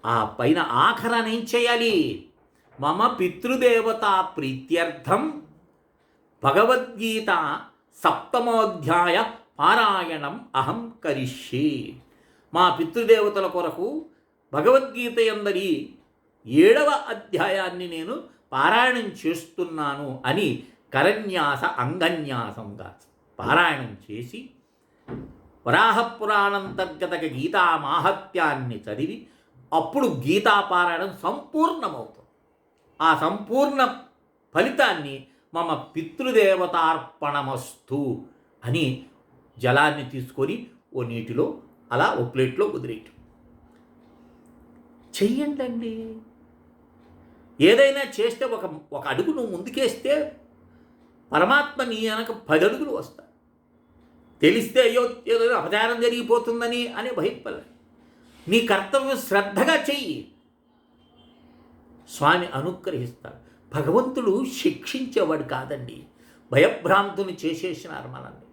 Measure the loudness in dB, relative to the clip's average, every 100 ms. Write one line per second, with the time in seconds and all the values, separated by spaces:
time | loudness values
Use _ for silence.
0 | 2 0 0 0 2 2 2 4 2 2
1 | -2 -2 0 -4 -2 0 0 2 2 2
2 | 0 -4 -14 _ _ _ _ -4 -2 2
3 | 0 2 -4 -4 -4 2 4 4 2 0
4 | 0 0 0 -4 -6 -6 -2 -2 -2 -4
5 | 0 0 0 -8 -16 _ _ _ _ _
6 | _ _ _ _ 2 4 4 4 0 -6
7 | -4 -2 0 0 0 -6 -10 _ _ _
8 | 0 0 -2 -2 2 2 2 0 0 2
9 | 4 2 0 -6 _ 0 4 6 4 2
10 | -2 -6 -8 -10 -6 -2 -2 -4 -8 -10
11 | -4 -4 -4 -8 -8 -2 -2 -2 -10 -16
12 | _ _ _ _ _ 4 4 4 -2 -2
13 | 6 6 6 0 -2 -2 -4 -4 -6 -6
14 | -12 _ _ _ _ 2 6 6 4 -6
15 | -4 2 2 2 -2 -2 0 -2 -4 -16
16 | _ _ _ _ 0 6 8 8 4 2
17 | -2 -10 -6 -2 0 0 -2 -6 -10 -8
18 | -8 -10 -12 _ _ 0 4 6 4 2
19 | -4 -4 -4 -4 -8 -8 -8 -4 -4 -4
20 | -8 -6 -2 0 0 -2 -8 _ _ 2
21 | 2 2 -4 -2 -2 0 -4 -2 -4 0
22 | -2 -2 -4 -6 -6 -10 -14 -14 -18 -20
23 | _ _ _ -10 2 4 4 0 -8 -14
24 | -14 -14 -12 -14 -18 _ _ _ _ _
25 | -14 -14 -14 -20 _ _ 0 4 4 2
26 | -2 -4 0 2 2 0 -6 -6 -6 -6
27 | -6 -4 -6 -4 -2 2 2 2 0 0
28 | 0 0 -6 -2 0 -2 -6 -10 -10 -6
29 | -6 -8 -16 _ _ _ _ -2 0 -2
30 | -2 -2 0 0 4 2 2 0 0 -2
31 | -6 -6 -6 -6 -6 0 0 0 -8 -8
32 | -14 -20 _ _ _ _ _ _ _ _
33 | 2 2 0 -4 -2 0 2 2 0 -2
34 | -18 _ _ _ _ 0 0 2 2 2
35 | -6 -12 -16 _ _ -4 -2 -4 -6 -10
36 | -10 -6 2 6 6 4 2 2 2 0
37 | -4 _ -2 -2 -2 -6 -8 -18 _ -4
38 | -2 -4 -8 _ _ _ -4 0 0 -2
39 | -10 _ _ _ _ -4 2 4 4 0
40 | -8 -10 -12 -4 -4 -4 -10 _ _ -8
41 | -6 -8 -6 -2 -2 -4 -18 _ _ 0
42 | 0 0 -4 0 0 2 -2 -2 -8 -12
43 | -16 _ _ _ _ _ _ _ _ _
44 | _ _ _ _ _ _ -20 -20 _ _
45 | _ -2 0 0 -4 -4 -6 -6 -8 -10
46 | -12 -14 -20 _ _ _ _ _ _ _
47 | _ -20 -20 _ _ 4 6 8 6 4
48 | -6 -2 -2 -2 -6 -4 -8 -12 -12 -10
49 | -4 -2 -2 -2 -4 -6 -8 -2 -2 -2
50 | -2 0 -2 -8 _ _ _ _ _ _
51 | _ _ _ 0 4 4 2 -4 -6 -2
52 | -4 -4 -6 -10 0 4 4 2 -6 -6
53 | -8 -18 -20 _ _ _ _ _ _ _
54 | _ _ _ _ 4 4 2 4 4 4
55 | 0 -4 -2 0 2 0 0 0 0 0
56 | 0 -2 0 0 2 -4 -2 -4 -4 -6
57 | -6 -4 -4 -4 -12 -12 -16 _ _ _
58 | _ _ _ -20 0 0 2 0 2 -2
59 | 0 -4 0 0 0 0 2 2 0 -4
60 | -6 -8 -12 _ _ _ _ _ _ _
61 | _ _ _ _ _ _ _ _ _ -20
62 | -18 0 2 4 0 -4 -6 -6 -8 -6
63 | -8 -12 -20 -20 -20 _ _ -4 2 2
64 | 0 -2 0 0 -2 -2 -2 -2 -10 -8
65 | -4 -2 -2 -2 -4 -8 -8 -10 -12 -16
66 | -20 _ _ _ _ 4 4 4 2 2
67 | 2 -4 -8 -4 -6 -4 -6 -8 -12 -14
68 | -14 -16 -16 -20 -20